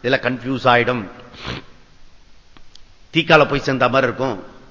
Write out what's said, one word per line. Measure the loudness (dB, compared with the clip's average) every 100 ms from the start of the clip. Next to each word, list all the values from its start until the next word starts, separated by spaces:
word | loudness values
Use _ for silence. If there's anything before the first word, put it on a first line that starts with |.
இதுல | 0 -2 -2
கன்ஃபியூஸ் | -6 -6 -2 2
ஆயிடும், | 4 2 -2 -6 -14 -20 -16 -12 -12 -14 -20 -20 -20 -20 -20 -20 -20 -20 -20 -20 -20 -20 -20 -4
தீக்கால | -2 4 4 4
போய் | 0 -2
சேர்ந்த | 0 2
மாதிரி | 2 0
இருக்கும் | -2 -4 -6 -10 -20 -20